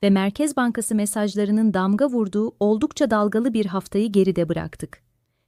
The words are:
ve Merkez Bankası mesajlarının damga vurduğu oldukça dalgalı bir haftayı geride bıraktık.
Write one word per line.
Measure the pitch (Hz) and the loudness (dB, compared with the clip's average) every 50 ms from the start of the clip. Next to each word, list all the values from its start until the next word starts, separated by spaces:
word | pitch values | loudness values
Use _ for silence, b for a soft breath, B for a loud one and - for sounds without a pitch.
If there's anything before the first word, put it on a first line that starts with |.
| - | 2
ve | 202 | 2
Merkez | 196 190 190 202 196 - 294 311 285 | 4 4 2 0 -2 -2 -2 -2 0
Bankası | 262 247 240 226 240 214 - 220 | 0 0 0 -2 -2 -4 -2 -2
mesajlarının | 214 208 202 - 220 208 208 190 202 208 196 208 220 226 220 180 | -2 -2 -2 -2 -2 -4 -2 -2 -2 0 0 2 2 2 2 2
damga | 190 185 190 202 208 269 294 | 2 2 2 2 2 2 0
vurduğu | 247 240 220 196 175 208 220 233 - _ | 2 0 -2 -2 -2 -2 -2 -2 -2 _
oldukça | 202 208 220 220 262 311 - - 302 220 | 0 0 2 2 0 -2 0 0 0 0
dalgalı | 226 214 208 202 196 220 233 277 220 | 2 0 0 0 0 0 0 0 0
bir | 220 208 | 0 -2
haftayı | 190 175 196 - - - 196 214 233 196 | -2 -2 -6 -6 -4 -2 -2 -2 0 2
geride | 202 190 190 180 180 170 156 | 2 2 2 2 0 -2 -2
bıraktık. | 170 165 160 160 - - - - - - _ _ _ _ _ _ _ _ _ | -2 -6 -6 -8 -10 -12 -14 -14 -16 -20 _ _ _ _ _ _ _ _ _